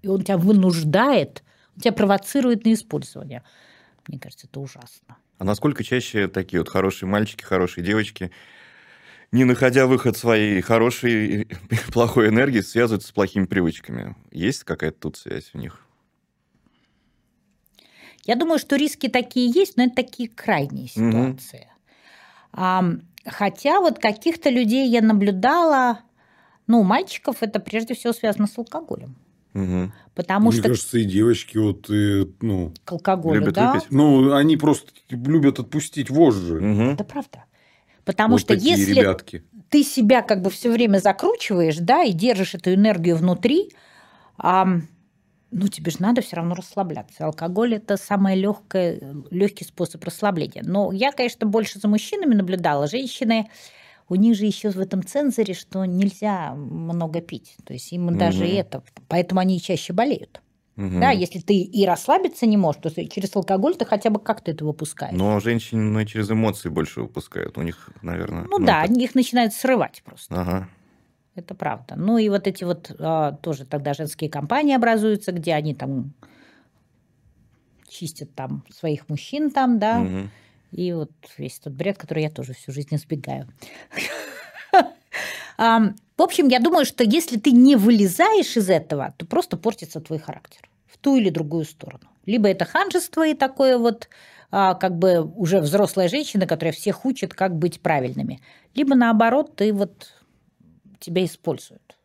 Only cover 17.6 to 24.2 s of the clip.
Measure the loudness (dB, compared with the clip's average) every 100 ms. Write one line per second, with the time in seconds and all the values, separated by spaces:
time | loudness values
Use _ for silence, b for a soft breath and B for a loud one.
17.6 | _ _ b b b b -2 0 2 0
18.6 | 0 0 0 -2 -2 -2 -2 0 2 2
19.6 | 2 2 0 0 -6 -8 -10 -8 -2 -2
20.6 | -2 -8 -10 -2 0 2 0 -4 -16 -20
21.6 | -20 _ b b b b b b b -4
22.6 | 0 2 0 -2 -10 -20 -18 -4 -4 -2
23.6 | 0 2 2 2 -2 0